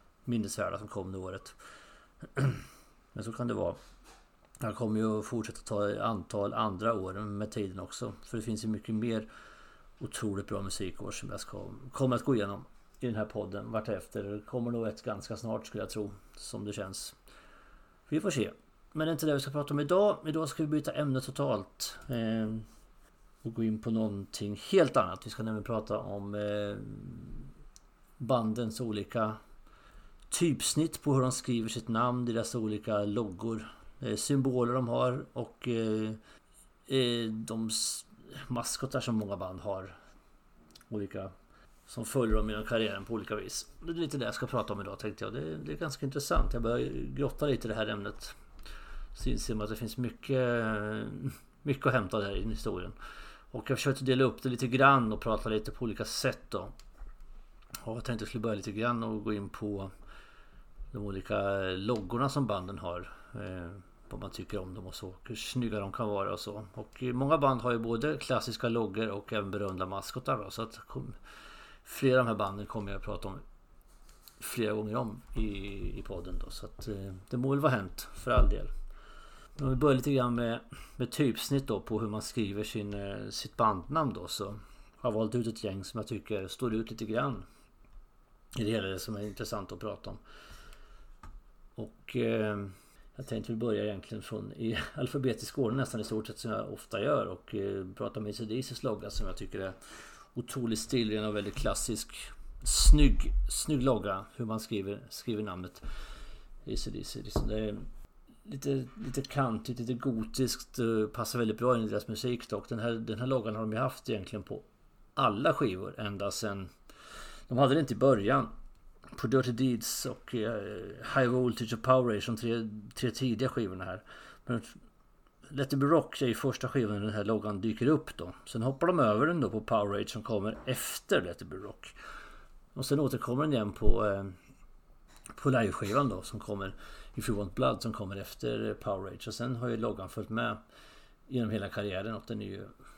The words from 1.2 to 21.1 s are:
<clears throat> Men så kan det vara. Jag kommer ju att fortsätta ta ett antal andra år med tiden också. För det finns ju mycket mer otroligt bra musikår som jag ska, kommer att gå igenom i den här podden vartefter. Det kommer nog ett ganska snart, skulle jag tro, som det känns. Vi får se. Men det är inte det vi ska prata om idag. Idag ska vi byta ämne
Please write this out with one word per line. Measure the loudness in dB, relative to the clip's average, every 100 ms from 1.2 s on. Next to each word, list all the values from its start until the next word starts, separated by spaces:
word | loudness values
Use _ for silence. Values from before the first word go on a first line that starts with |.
| -8 -10 -12 -20 -20 -20 -20 -20 -20 -20
<clears throat> | -8 0 0 0 -8 -20 -20 -20 _
Men | -8
så | -6
kan | -4 -2
det |
vara. | 0 0 -2 -10 -20 -20 -20 -20 _ -20 -6
Jag | -4 -2
kommer | 0 2
ju | 2 2
att | 0
fortsätta | -2 -4 -8
ta | -4 0 0
ett | 0
antal | 0 -2 -2 0 0
andra | 2 0 2 2
år | 2 -2
med | -4 -4 -4 -4
tiden | -2 -4 -4
också. | -10 -6 -8 -8
För | -8 -6
det |
finns | -2 -2
ju | -2
mycket | -2 0 0
mer | 2 0 -4 -14 -20 -20 -20 -20 -20 -12
otroligt | -10 -4 -2 -2 -4
bra | -4
musikår | -4 -4 -4 -6 -8
som | -8 -8
jag | -8
ska, | -8 -10 -10 -12 -8
kommer | 0 2 4
att |
gå | 4 4
igenom | 2 -4 -10 -20 -20 -6
i | -4
den | -2
här | -2
podden | -4 -6 -6 -4
vartefter. | -4 -2 -4 -4 -6
Det | -4 -6
kommer | -4 -4 -2
nog | 0 -2
ett | -4
ganska | -6 -6 -6 -6
snart, | -4 -4 -4
skulle | -6
jag | -4
tro, | -4 -4 -6 -18 -16
som | -10 -8 -6
det |
känns. | -6 -6 -8 -10 -14 -20 -20 -20 -20 -20 -20 -20 -18 -2
Vi | 0
får | 2
se. | 0 0 -4 _ _ -10
Men | -2 0
det |
är |
inte | 2 2
det |
vi | 2
ska | 0
prata | -2 0
om | 0
idag. | 4 6 6 4 0
Idag | -2 -2
ska | -2
vi | 2
byta | 2 0
ämne | 0 2